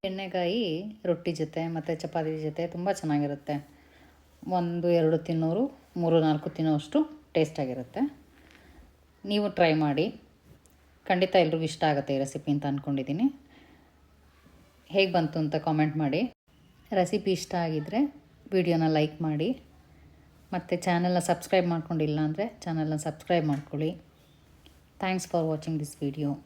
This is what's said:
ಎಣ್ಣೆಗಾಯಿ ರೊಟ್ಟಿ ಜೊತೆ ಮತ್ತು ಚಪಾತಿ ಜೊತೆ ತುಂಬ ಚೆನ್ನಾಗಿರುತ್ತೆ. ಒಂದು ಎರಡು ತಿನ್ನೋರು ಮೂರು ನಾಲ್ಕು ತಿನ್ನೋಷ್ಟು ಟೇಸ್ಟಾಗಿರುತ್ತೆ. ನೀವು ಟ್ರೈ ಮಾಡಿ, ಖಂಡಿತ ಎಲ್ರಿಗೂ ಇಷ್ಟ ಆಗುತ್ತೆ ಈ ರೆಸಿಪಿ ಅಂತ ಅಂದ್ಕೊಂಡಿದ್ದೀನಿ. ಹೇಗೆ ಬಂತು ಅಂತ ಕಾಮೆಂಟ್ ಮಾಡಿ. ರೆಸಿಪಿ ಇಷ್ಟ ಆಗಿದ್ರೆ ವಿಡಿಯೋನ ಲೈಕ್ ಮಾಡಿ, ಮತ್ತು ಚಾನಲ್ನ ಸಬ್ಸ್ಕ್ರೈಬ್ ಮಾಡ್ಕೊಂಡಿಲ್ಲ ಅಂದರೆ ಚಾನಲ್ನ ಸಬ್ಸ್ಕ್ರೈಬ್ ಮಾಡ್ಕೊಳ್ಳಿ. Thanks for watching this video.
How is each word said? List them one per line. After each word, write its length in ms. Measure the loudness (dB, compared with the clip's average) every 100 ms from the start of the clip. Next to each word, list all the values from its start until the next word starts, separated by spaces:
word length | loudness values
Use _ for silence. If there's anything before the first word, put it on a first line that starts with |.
| -6
ಎಣ್ಣೆಗಾಯಿ 540 | -6 -4 -2 0 0 0 -2 -6 -8 -2
ರೊಟ್ಟಿ 240 | -2 -2 -4
ಜೊತೆ 220 | -4 -4 -4 -6
ಮತ್ತು 200 | -4 -6
ಚಪಾತಿ 320 | -4 -4 -4 -4 -4
ಜೊತೆ 200 | -4 -6 -4
ತುಂಬ 120 | -4 -2
ಚೆನ್ನಾಗಿರುತ್ತೆ. 560 | 0 0 0 -4 -6 -6 -8 -20 _ -20 -20 _ _ _ -2 -2
ಒಂದು 300 | 0 0 2 4
ಎರಡು 200 | 4 2 0
ತಿನ್ನೋರು 380 | 0 2 0 -2 -4 _ -2
ಮೂರು 160 | 4 4 4
ನಾಲ್ಕು 220 | 2 -2 -2
ತಿನ್ನೋಷ್ಟು 420 | 0 0 0 0 0 -4 _ 0
ಟೇಸ್ಟಾಗಿರುತ್ತೆ. 680 | 0 -2 -6 -6 -8 -4 -4 -6 -20 -20 -20 -20 -20 -20 -20 _ _ _ -4
ನೀವು 180 | -2 0 2
ಟ್ರೈ 160 | 4 4
ಮಾಡಿ, 220 | 2 2 0 -4 -20 _ _ -20 _ _ _ _ -2
ಖಂಡಿತ 280 | 2 4 6
ಎಲ್ರಿಗೂ 220 | 4 2 -2
ಇಷ್ಟ 140 | 0 2
ಆಗುತ್ತೆ 200 | 2 0 -2
ಈ 40 |
ರೆಸಿಪಿ 280 | -2 -4 -2 0
ಅಂತ 100 | 0
ಅಂದ್ಕೊಂಡಿದ್ದೀನಿ. 560 | -4 -2 -4 -2 0 0 -2 -20 -20 -20 -20 _ _ _ _ _ _ _ -20 -20 _ _
ಹೇಗೆ 180 | 2 2 2
ಬಂತು 220 | 0 0
ಅಂತ 120 | -2 0 0
ಕಾಮೆಂಟ್ 300 | 2 2 2
ಮಾಡಿ. 180 | 0 0 -2 -6 _ _ _ _ -2 2
ರೆಸಿಪಿ 320 | 2 0 0 -2
ಇಷ್ಟ 140 | -2 -2 -2
ಆಗಿದ್ರೆ 340 | -2 -2 0 -2 -4 -20 -20 -2 0
ವಿಡಿಯೋನ 320 | 2 2 4 2
ಲೈಕ್ 200 | 2 0 -2
ಮಾಡಿ, 220 | 0 -2 -4 -8 -20 _ -20 -20 -20 -20 _ -8
ಮತ್ತು 200 | -8 -2 -2 2
ಚಾನಲ್ನ 360 | 2 4 2 2
ಸಬ್ಸ್ಕ್ರೈಬ್ 360 | -2 2 2 4
ಮಾಡ್ಕೊಂಡಿಲ್ಲ 460 | 0 -2 0 0 0 0
ಅಂದರೆ 200 | 0 -4 -6 -6
ಚಾನಲ್ನ 340 | -2 -2 -2 -4
ಸಬ್ಸ್ಕ್ರೈಬ್ 400 | -8 0 2 2
ಮಾಡ್ಕೊಳ್ಳಿ. 400 | -2 -4 -4 -4 -4 -16 _ _ _ _ -20 -20 -20 _ _
Thanks 240 | -4 -4 -2
for 100 | -2 0
watching 260 | -2 -4 -4
this 100 | -6 -6 -6
video. 260 | -2 -4 -4